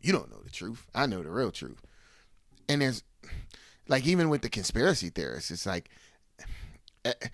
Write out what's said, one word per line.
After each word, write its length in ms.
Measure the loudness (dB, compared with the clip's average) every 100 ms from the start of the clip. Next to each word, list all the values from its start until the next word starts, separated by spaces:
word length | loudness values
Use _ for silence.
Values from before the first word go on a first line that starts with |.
you 120 | 2
don't 180 | 2 0
know 100 | -14
the 80 | -14
truth. 360 | -10 -10 -10 -6
I 120 | 0 0
know 160 | 0
the 80 | -4
real 200 | -2 -2
truth. 320 | -2 -10 -12 -20 -20 -20 -20 -20 -20 _ -12 -2
And 120 | 2
there's, 220 | 2 0 -8 _ -10 -10 -10 -16 -20 -12 2
like, 180 | 2 6
even 240 | 6 6
with 100 | 4
the 80 | 0
conspiracy 640 | -2 -2 4 4 4 0
theorists, 400 | -4 -4 -4 -6
it's 160 | -6 -4
like, 240 | -4 -6 -20 -20 _ _ -14 -10 -10 -10 -16 -20 _
eh, 80 | -4 -4 -6